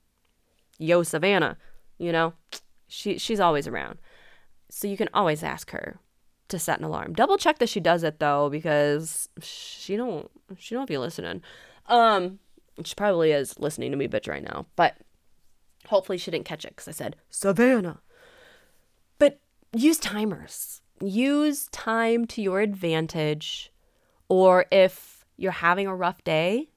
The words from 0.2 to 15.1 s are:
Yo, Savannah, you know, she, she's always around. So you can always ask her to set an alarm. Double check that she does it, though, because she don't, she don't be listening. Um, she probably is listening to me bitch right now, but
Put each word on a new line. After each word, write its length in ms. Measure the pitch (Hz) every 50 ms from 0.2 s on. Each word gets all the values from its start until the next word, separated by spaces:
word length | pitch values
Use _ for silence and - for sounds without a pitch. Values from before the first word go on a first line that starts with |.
| _ _ _ _ _ _ _ _ _ _ _ -
Yo, 240 | 160 165 175 175
Savannah, 560 | 170 - - 151 180 196 202 180 151 110 - - - - - - - - - -
you 120 | 175 170
know, 220 | 165 165 165 170 170 _ _ - - - _ _ _ _ _ - -
she, 240 | - - 202 - -
she's 220 | - - 220 202
always 260 | 180 170 151 143 151
around. 320 | 160 - 78 67 52 - - - - _ - - - - - - - - _ _ -
So 160 | - - -
you 100 | 202 196
can 120 | 190 208 -
always 300 | - - 196 160 151 156
ask 280 | 165 151 - - - -
her 280 | - - - - - - _ _ _ _ _ _ _ _ _ -
to 100 | 190 165
set 200 | - 170 151 -
an 60 | 160
alarm. 280 | 156 - - - -
Double 240 | 165 214 247 320 392
check 220 | 403 - 320 302 -
that 100 | 240 226
she 120 | - 202
does 220 | 165 165 170 170
it, 160 | 165 151 156 -
though, 300 | 156 147 143 147 147 143
because 800 | 143 156 160 160 147 147 147 147 147 156 160 - - - - - - 170
she 560 | - - - - - - - - - - 196
don't, 340 | 220 254 240 175 151 - - _ _ _ - 190 -
she 160 | - - 220
don't 140 | 262 277 240
be 100 | 151 131
listening. 440 | 120 165 - - 87 85 - 170 - - - - - - - _ _
Um, 520 | - 240 233 226 226 208 190 180 185 190 - _ _ - _ _ _ - - 165
she 100 | - -
probably 380 | - 202 208 185 170 160 156
is 260 | 147 143 135 - - -
listening 320 | - 151 151 - 123 131
to 60 | 139
me 120 | 143 139 -
bitch 200 | - 107 - -
right 140 | 73 69
now, 240 | - - - - - _ -
but 200 | - 165 131 - _ - _